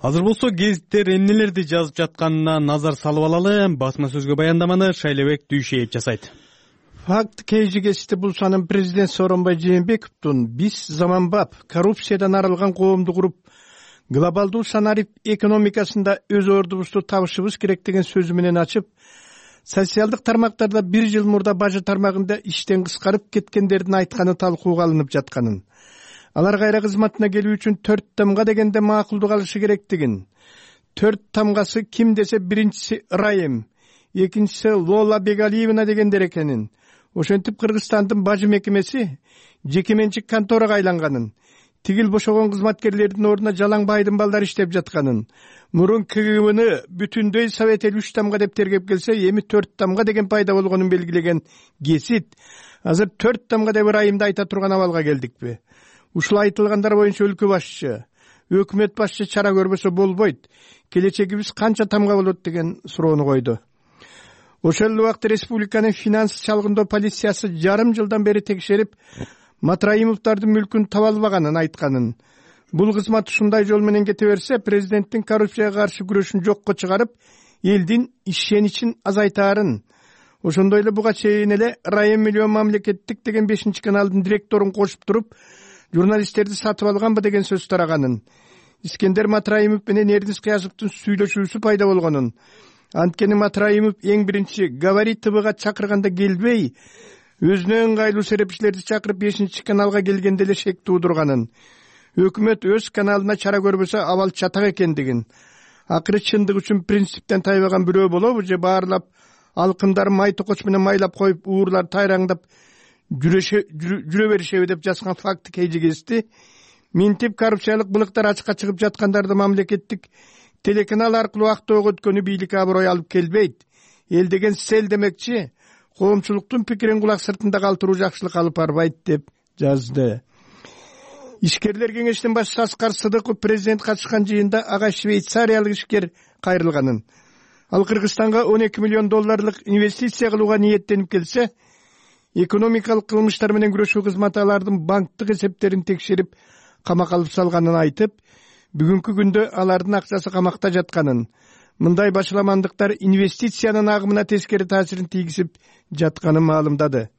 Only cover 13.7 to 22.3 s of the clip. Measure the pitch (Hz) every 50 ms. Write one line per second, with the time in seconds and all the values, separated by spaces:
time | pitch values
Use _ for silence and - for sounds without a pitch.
13.7 | - - - - - _ _ _ 123 135 156 175 165 190 202 196 185 226 226 -
14.7 | - 220 208 214 214 208 214 - _ _ _ 214 214 202 - 208 214 214 208 202
15.7 | 202 226 208 190 - 214 196 196 196 185 _ _ 202 202 196 196 196 196 190 175
16.7 | 190 185 185 - - 196 185 _ - 196 185 170 - - 185 208 202 - - 190
17.7 | 190 180 _ - 185 190 180 - - 190 180 165 175 175 175 175 175 175 170 156
18.7 | - 220 190 _ _ _ _ - - - - - - - - - _ _ _ -
19.7 | - - 190 180 - 214 214 214 220 226 _ - 226 226 226 226 208 _ 226 214
20.7 | 202 220 208 180 180 220 226 214 208 214 208 208 208 202 190 208 202 180 208 202
21.7 | 185 196 185 - 202 196 196 202 185 190 196 180